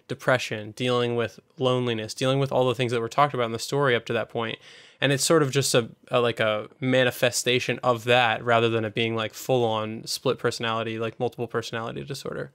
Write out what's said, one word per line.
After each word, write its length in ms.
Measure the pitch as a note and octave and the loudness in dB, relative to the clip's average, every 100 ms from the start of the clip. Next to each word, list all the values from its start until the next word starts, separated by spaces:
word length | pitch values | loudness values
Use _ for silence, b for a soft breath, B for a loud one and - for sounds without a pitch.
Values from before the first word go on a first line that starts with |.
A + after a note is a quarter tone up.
| - | -12
depression, 640 | B2+ - B2+ - A2 G#2+ | -4 0 0 0 -8 -8
dealing 440 | G#2+ B2+ B2 A#2+ A#2+ | -4 0 2 2 0
with 240 | A2+ - - - | -2 -6 -18 -2
loneliness, 560 | B2+ B2+ B2 A2 G#2+ | 2 2 0 -2 -4
dealing 260 | - C3 C3+ | -2 0 2
with 120 | C3+ | 2
all 160 | B2+ B2+ | 2 2
the 80 | A#2+ | 2
things 160 | B2+ | 0
that 80 | A#2+ | 0
were 100 | A#2 | -2
talked 240 | - D3 | 2 2
about 120 | C3 A2+ | 2 -2
in 80 | |
the 60 | A2+ | -4
story 360 | - C#3+ C#3+ A#2 | -4 0 2 2
up 100 | - | 0
to 80 | |
that 160 | A#2 G#2+ | -4 -4
point. 300 | A#2+ A2+ A2 B B B B | -4 -6 -8 B B B B
And 100 | C3+ | 0
it's 140 | C#3 - | 2 4
sort 180 | E3 | 4
of 80 | C#3 | 4
just 240 | C#3 C3 C3+ | 2 2 2
a, 140 | A2+ - - | 0 -4 -2
a, 120 | B2+ | 0
like, 180 | A#2+ A2 | 2 2
a 300 | A2 G#2+ A2 _ | 0 -2 -6 _
manifestation 1000 | C3 B2+ B2 - B2+ - - B2 - A#2+ | 0 2 2 2 0 2 0 0 0 -2
of 220 | B2+ A#2 A2+ | 0 0 4
that 380 | B2 A#2+ A2+ | 4 4 2
rather 260 | A#2+ A#2 A#2 | 2 4 4
than 160 | A2+ A2 | 2 -2
it 80 | |
being, 220 | A2 A2+ A2+ | -2 -2 -2
like, 180 | G#2+ | -4
full 300 | - - C3 A#2 | -6 -2 2 2
on 400 | A2 A2 A2+ - | 0 -4 -8 -8
split 320 | - C3+ A#2+ | -4 -2 0
personality, 600 | A#2+ - A#2 A2+ A2+ A2+ | -2 -2 -2 -2 -4 -4
like, 200 | A2+ - | -6 -4
multiple 280 | A#2+ - A#2 | -4 -4 -6
personality 560 | A#2+ A2 A#2 A#2 C#3 | -6 -6 -6 -8 -8
disorder. 480 | C#3 C#3 - - - | -10 -10 -10 -8 -10